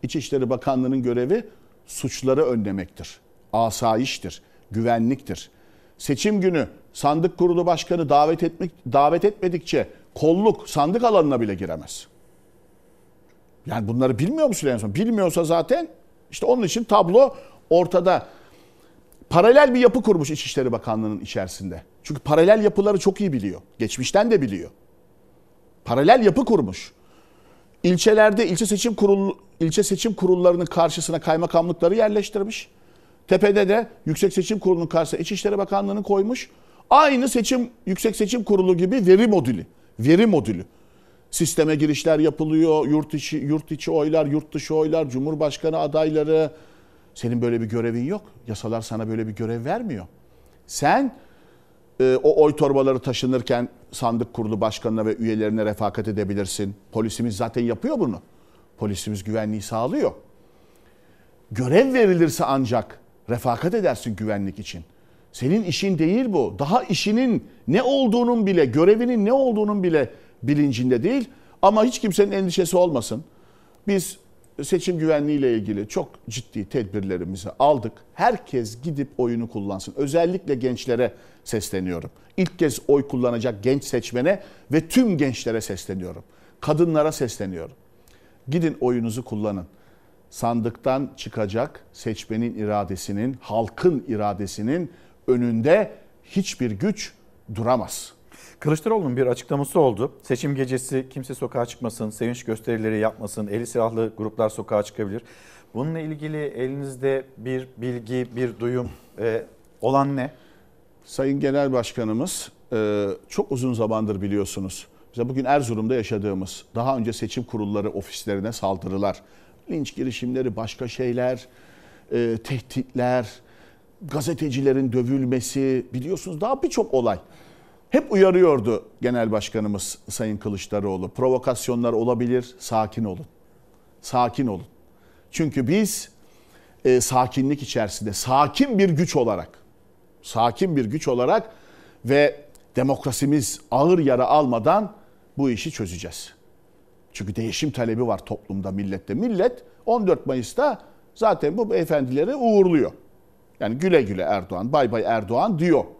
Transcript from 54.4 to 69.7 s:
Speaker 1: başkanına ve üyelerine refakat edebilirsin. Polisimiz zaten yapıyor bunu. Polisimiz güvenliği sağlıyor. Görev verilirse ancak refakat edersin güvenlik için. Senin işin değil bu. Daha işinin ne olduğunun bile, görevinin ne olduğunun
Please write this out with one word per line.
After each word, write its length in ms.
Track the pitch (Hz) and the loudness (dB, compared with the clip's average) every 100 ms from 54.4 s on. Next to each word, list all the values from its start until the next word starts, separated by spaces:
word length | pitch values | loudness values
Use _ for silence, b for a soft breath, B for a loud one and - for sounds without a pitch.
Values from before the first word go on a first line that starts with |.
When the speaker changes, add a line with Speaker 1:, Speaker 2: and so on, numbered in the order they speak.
| 107 107 | -4 0
Speaker 1:
başkanına 460 | 110 104 117 110 110 | -2 -2 -4 -2 -2
ve 100 | 107 | -2
üyelerine 480 | 113 110 107 110 | -2 0 0 0
refakat 440 | 107 104 104 98 110 | -2 -2 -4 -4 -6
edebilirsin. 640 | 104 98 101 98 - 101 98 _ | -4 -4 -4 -4 -4 -6 -8 _
Polisimiz 440 | 113 110 - 117 101 | -4 -4 -2 -6 -4
zaten 260 | 117 123 | -4 -2
yapıyor 360 | 120 113 247 302 | -2 -2 -4 -2
bunu. 220 | 160 87 - b b b b _ | -2 -4 -12 b b b b _
Polisimiz 460 | 107 98 - 104 | -6 -6 -6 -8
güvenliği 380 | 95 107 107 107 | -4 -4 -4 -6
sağlıyor. 500 | 98 113 123 262 208 - - - _ b b b b b b b b b _ | -6 -4 -4 -2 -2 -4 -20 -20 _ b b b b b b b b b _
Görev 440 | 107 127 165 269 | -6 2 4 4
verilirse 500 | 254 214 180 165 - | 4 4 4 2 2
ancak 560 | 131 135 127 120 104 - - _ - | 0 0 0 -2 -2 -12 -20 _ -6
refakat 440 | 117 131 117 170 | -4 -2 -2 0
edersin 420 | 226 180 117 - 98 | 0 0 -2 -6 -6
güvenlik 420 | 107 104 98 78 | -4 -4 -4 -8
için. 260 | 104 85 80 b b b b | -12 -14 -16 b b b b
Senin 300 | - 127 202 | -6 0 0
işin 360 | 190 151 196 175 | 0 -2 -2 0
değil 340 | 160 208 262 | 2 2 2
bu. 240 | 185 110 95 | 0 0 -2
Daha 240 | 143 220 | 0 0
işinin 640 | - 175 - 214 262 196 B B - | 0 -2 0 2 2 0 B B 0
ne 140 | 165 | 2
olduğunun 640 | 254 277 254 226 240 240 202 | 4 2 2 2 2 2 2
bile, 180 | 180 | 4
görevinin 600 | 139 120 170 220 240 247 | 4 4 4 4 4 2
ne 80 | 202 | 2
olduğunun 500 | 262 269 214 214 | 2 2 2 0